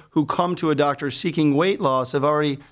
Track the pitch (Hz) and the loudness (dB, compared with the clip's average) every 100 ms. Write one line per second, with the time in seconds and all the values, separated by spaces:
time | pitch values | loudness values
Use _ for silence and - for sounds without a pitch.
0 | - - 151 - 175 175 160 143 143 139 | -6 -2 -2 0 -2 0 0 2 2 0
1 | 143 123 170 165 151 139 180 202 165 131 | -4 -4 -4 0 2 2 2 0 0 0
2 | 127 143 143 151 151 139 - | -2 0 0 2 0 -4 -10